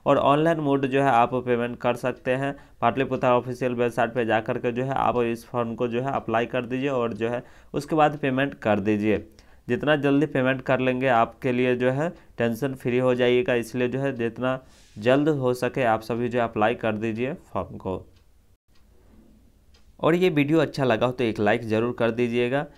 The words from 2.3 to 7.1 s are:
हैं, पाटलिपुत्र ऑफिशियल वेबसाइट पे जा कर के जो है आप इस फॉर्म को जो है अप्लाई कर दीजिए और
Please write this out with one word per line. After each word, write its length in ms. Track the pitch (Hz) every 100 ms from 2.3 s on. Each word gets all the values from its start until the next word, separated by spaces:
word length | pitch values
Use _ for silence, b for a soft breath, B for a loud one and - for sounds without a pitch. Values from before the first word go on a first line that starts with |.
हैं, 220 | 127 139 139 B -
पाटलिपुत्र 460 | 120 127 127 127 131
ऑफिशियल 460 | 123 127 123 127
वेबसाइट 400 | 120 120 113 120
पे 100 | 123 110
जा 140 | 110
कर 180 | 110 120
के 140 | 123
जो 120 | 117
है 100 | 135
आप 240 | - 110 120
इस 240 | 117 117 -
फॉर्म 280 | 123 117
को 140 | 113 123
जो 140 | 117
है 100 | 135
अप्लाई 320 | 127 - 113 120
कर 180 | 127
दीजिए 240 | 120 127 139
और 220 | 131 117